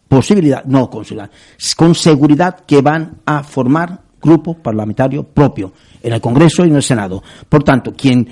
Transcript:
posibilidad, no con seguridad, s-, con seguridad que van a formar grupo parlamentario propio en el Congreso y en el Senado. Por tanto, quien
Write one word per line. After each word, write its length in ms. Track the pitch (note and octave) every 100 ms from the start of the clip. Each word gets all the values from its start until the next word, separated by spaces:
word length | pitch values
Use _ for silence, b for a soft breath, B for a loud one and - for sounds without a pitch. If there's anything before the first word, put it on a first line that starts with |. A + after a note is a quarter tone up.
| -
posibilidad, 560 | C3+ - G3+ D3+ B2+ C3+
no 240 | C3+ A#2+
con 160 | A2 G2+
seguridad, 260 | G#2+ G2+ b b b
s-, 160 | - -
con 180 | E3 E3
seguridad 640 | F3 C#3+ D3 D3 F3+ - -
que 140 | C#3+
van 380 | C#3+ D#3+ D#3+ - -
a 160 | D3+
formar 580 | C#3 C3+ B2 C#3 F3 F#3 _ _
grupo 340 | D3+ D#3+ E3+ E3
parlamentario 680 | A#2+ G#2+ G#2+ G#2+ C3 C#3+
propio 480 | - - C3+ - F#2+ b b b
en 80 | A#2+
el 80 | A2+
Congreso 440 | A#2 B2 E3 - F3
y 40 |
en 60 | D3
el 80 |
Senado. 400 | - A#2 G2 F#2+ B B -
Por 160 | D3+
tanto, 300 | C#3 B2+ A2 -
quien 320 | C3+ B2 A2